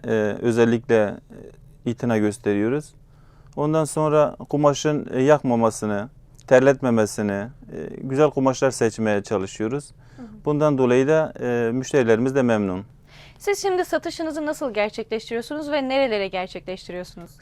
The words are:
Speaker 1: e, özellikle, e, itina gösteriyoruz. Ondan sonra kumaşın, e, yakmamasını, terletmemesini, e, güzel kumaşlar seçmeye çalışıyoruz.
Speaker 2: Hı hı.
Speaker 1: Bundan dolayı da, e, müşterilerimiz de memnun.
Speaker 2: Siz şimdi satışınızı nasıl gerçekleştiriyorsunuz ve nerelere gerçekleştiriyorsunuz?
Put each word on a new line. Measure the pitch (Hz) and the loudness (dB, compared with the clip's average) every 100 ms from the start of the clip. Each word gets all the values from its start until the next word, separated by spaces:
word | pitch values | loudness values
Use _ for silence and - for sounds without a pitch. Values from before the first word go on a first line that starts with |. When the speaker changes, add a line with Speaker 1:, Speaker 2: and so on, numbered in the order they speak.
| - | -2
Speaker 1:
e, | 110 107 101 | 0 0 0
özellikle, | 120 117 117 113 117 117 104 87 - - - - - - - | 0 4 4 2 2 2 2 -2 -14 -20 -20 -20 -20 -12 -8
e, | |
itina | 117 127 113 | -4 -2 0
gösteriyoruz. | 104 101 104 101 107 143 - - - - - - - - | 0 -2 -2 0 0 -2 -6 -16 -20 -20 -20 -20 -14 -6
Ondan | 147 160 151 | -2 0 -2
sonra | - 156 151 147 - - | -2 2 4 2 0 -4
kumaşın, | 143 151 139 156 151 - | 2 2 2 0 -2 -2
e, | 127 | 0
yakmamasını, | 135 151 131 120 113 - 107 101 113 - - - - | 4 4 4 2 2 0 -4 -4 -6 -14 -20 -20 4
terletmemesini, | 127 131 135 131 113 107 - 104 | 6 6 4 2 2 2 -2 -4
e, | 101 110 - - 82 78 - | -4 -6 -14 -16 -14 -12 -12
güzel | 135 135 151 | -4 2 2
kumaşlar | 139 131 127 135 | 4 0 2 0
seçmeye | - 117 - 110 101 | 0 0 0 0 0
çalışıyoruz. | 98 104 95 - 110 139 - - - - | 0 -4 -4 -6 -4 -6 -10 -18 -20 -20
Speaker 2:
Hı | |
hı. | 240 - - | -20 -8 -4
Speaker 1:
Bundan | 147 151 135 | 0 2 4
dolayı | 127 123 135 | 4 4 4
da, | 156 156 - | 2 0 -4
e, | 123 120 117 | -4 -2 -2
müşterilerimiz | 123 131 147 113 113 131 135 | -2 -2 0 4 2 2 0
de | |
memnun. | 123 110 101 92 98 - - - - - | 2 2 0 -4 -10 -18 -20 -20 -20 -10
Speaker 2:
Siz | - 403 | -6 -4
şimdi | 403 370 349 | -2 -2 -2
satışınızı | 320 339 330 320 302 302 | -4 -6 -8 -8 -6 -6
nasıl | 302 285 | -6 -6
gerçekleştiriyorsunuz | 214 208 220 220 220 - 233 233 294 294 | -2 -4 -4 -8 -8 -6 -8 -6 -8 -4
ve | 294 262 | -4 -2
nerelere | 269 269 214 196 | 0 0 -2 -4
gerçekleştiriyorsunuz? | 190 185 180 165 185 - 180 180 - 170 - | -6 -8 -10 -12 -12 -12 -12 -12 -16 -20 -18